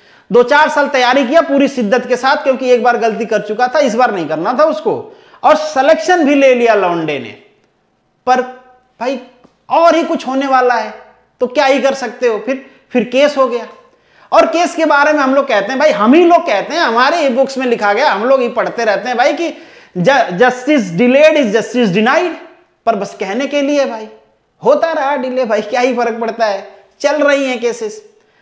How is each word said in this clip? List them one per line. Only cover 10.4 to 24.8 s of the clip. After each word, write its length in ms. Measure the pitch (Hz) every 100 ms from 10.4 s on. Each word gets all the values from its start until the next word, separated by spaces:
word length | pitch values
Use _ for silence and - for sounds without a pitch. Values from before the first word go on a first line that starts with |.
| 277
वाला 280 | 262 247
है 200 | 233 214 - - _ _ -
तो 60 | 240
क्या 180 | 285
ही 160 | 269 277
कर 140 | 269
सकते 340 | 269 240 - 247
हो। 140 | 208 214
फिर, 200 | 262 - _ _
फिर 120 | 254
case 320 | 240 254 285 269
हो 100 | 254
गया। 180 | 233 214 - _ _ _ _ -
और 140 | 302 320
case 280 | 330 349
के 100 | 330
बारे 280 | 311 285 302
में 80 | 302
हम 140 | 262
लोग 140 | 277 269
कहते 180 | 214 202
हैं 120 | 262
भाई, 120 | 302
हम 240 | - 214
ही 100 | 311
लोग 220 | 349 339 339
कहते 280 | 202 -
हैं, 80 | 311
हमारे 380 | 311 226 269 339
ई 80 | 277
बुक्स 300 | 240 269 254
में 80 | 254
लिखा 260 | 233 208
गया, 200 | 208 285
हम 120 | 196
लोग 160 | 240 269
ही 80 | 240
पढ़ते 360 | 233 190 -
रहते 240 | 226 190 226
हैं 100 | 233
भाई 140 | 285
कि 160 | 302 330 - - - - 180
ju-, 400 | 180 269 220 180
justice 640 | 247 247 - 302 190 170
delayed 360 | 240 269 311 302
is 200 | 233 214
justice 380 | 208 247 220
denied, 360 | 185 220 320 359 311 - - _ _ -
पर 100 | 214
बस 200 | 190 -
कहने 260 | 190 220 277
के 160 | 294
लिए 220 | 277 294
भाई, 240 | 247 226 214 - _ _ _ _
होता 280 | 190 294